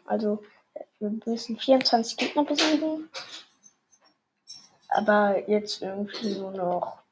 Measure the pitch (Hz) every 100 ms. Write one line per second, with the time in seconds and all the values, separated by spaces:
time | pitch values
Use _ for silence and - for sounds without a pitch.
0 | - 214 214 208 - _ _ - - _
1 | 208 214 - 226 - 220 - 262 262 233
2 | 226 - 269 294 294 294 311 311 311 311
3 | - - - - - _ _ _ _ _
4 | _ _ _ _ - - _ _ - -
5 | 214 208 202 - - 208 208 - 190 196
6 | 202 - 220 196 190 190 175 180 - -
7 | _